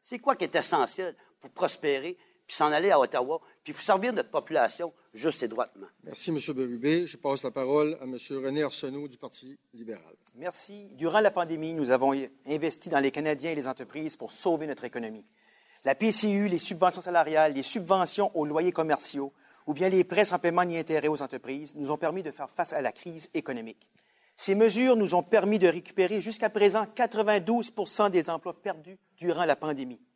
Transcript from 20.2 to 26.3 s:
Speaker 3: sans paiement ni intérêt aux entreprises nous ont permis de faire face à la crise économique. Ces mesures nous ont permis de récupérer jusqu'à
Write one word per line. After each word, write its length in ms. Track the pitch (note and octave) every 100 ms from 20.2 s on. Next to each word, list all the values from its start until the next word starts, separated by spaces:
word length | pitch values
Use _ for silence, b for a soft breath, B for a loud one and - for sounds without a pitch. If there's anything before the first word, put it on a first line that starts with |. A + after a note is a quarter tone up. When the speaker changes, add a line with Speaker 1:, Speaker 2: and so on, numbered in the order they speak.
| G3+
Speaker 3:
sans 120 | F3+
paiement 280 | E3+ E3+ F3+
ni 120 | E3
intérêt 300 | D#3+ D#3+ D3
aux 160 | D3
entreprises 500 | C#3 B2+ A#2+ C3+ D3 D3+
nous 140 | C#3
ont 80 | D3
permis 240 | E3 F3+
de 80 | D#3
faire 200 | - C#3
face 240 | - E3+
à 80 | D3+
la 100 | B2+
crise 400 | - F3 D#3+ D3+
économique. 560 | E3 D3 B2 A2+ A2 _ _ b b b b
Ces 180 | -
mesures 420 | G3 A3 G#3 C4 A#3
nous 200 | G3 F3+
ont 80 |
permis 340 | - A3 F#3+ G#3+
de 100 | F3+
récupérer 540 | E3 - - F3+ G#3
jusqu'à 280 | F3+